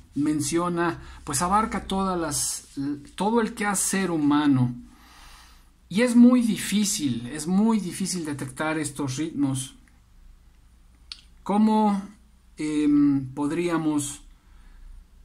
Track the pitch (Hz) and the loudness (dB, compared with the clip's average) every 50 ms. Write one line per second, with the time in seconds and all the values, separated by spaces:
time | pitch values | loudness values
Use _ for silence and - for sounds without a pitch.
0 | - - - 139 147 151 151 147 131 127 160 170 175 175 175 170 170 170 165 - | -18 -10 -6 -4 -2 -2 -2 -2 -2 -2 -2 -2 -2 -2 -2 -2 -2 -2 -4 -6
1 | - - - - - - 147 139 180 180 196 214 220 233 233 196 - - 190 190 | -12 -18 -20 -16 -10 -6 -4 -2 0 0 2 0 0 0 -4 -8 -6 -4 -4 -2
2 | 190 190 180 175 165 151 139 131 - - - - - - - 139 139 143 147 143 | -2 -2 -2 -2 -4 -4 -4 -4 -6 -6 -8 -10 -12 -14 -10 -8 -6 -6 -6 -8
3 | - - - - 185 208 226 240 220 - - - 208 208 196 190 - - - 190 | -12 -14 -6 -4 -2 0 0 0 0 -2 -4 -6 -4 -4 -2 -2 -2 -2 -2 -2
4 | 190 175 170 156 147 143 147 147 151 143 135 127 127 120 - - - - - - | -2 -2 -2 0 2 2 2 2 4 2 4 2 2 0 -2 -8 -14 -20 -20 -20
5 | - - - - - - - - - - - - - _ _ _ _ - 170 202 | -20 -20 -20 -20 -20 -20 -20 -20 -20 -20 -20 -20 -20 _ _ _ _ -6 -2 0
6 | 247 247 233 240 240 247 254 247 233 220 190 139 - - 196 208 214 185 - - | 2 4 8 8 8 8 8 6 2 0 -2 -2 -4 -2 -2 0 0 -2 -2 -4
7 | - 135 117 113 120 120 147 151 147 170 185 196 214 226 226 208 180 175 151 - | -4 -4 -4 -4 -6 -10 -10 -8 -4 0 0 2 2 2 2 0 -2 -4 -6 -6
8 | 190 165 175 180 160 151 143 139 156 131 - - 156 156 156 156 151 - - - | -6 -6 -6 -6 -6 -6 -8 -8 -10 -10 -8 -6 -4 -4 -2 -4 -6 -6 -6 -6
9 | 147 131 127 147 160 165 - 139 143 135 135 127 - - - - - _ _ _ | -6 -6 -4 -6 -6 -6 -4 -2 -2 -2 -2 -4 -6 -10 -14 -20 -20 _ _ _
10 | _ _ _ - - - - - _ - _ _ _ _ _ _ - _ _ _ | _ _ _ -20 -20 -20 -20 -20 _ -20 _ _ _ _ _ _ -20 _ _ _
11 | - - - - - - - - - - 202 208 214 214 214 214 214 208 202 196 | -20 -20 -20 -20 -20 -20 -18 -8 -2 2 4 6 6 6 6 6 4 4 2 0
12 | 196 - - - _ _ _ _ _ - - - 156 151 151 151 151 147 147 147 | -4 -10 -16 -20 _ _ _ _ _ -18 -10 -6 -4 -2 0 2 4 4 6 6
13 | 147 143 139 139 131 127 131 147 143 143 160 170 175 175 165 165 160 151 151 143 | 6 6 4 2 -2 -4 -6 -4 -2 -2 0 0 0 0 0 0 0 0 0 0
14 | 135 - - - - - - _ _ - - - - - - - - - - - | -2 -4 -10 -12 -18 -20 -20 _ _ -20 -20 -20 -20 -20 -20 -20 -20 -20 -20 -20
15 | - _ - - | -20 _ -20 -20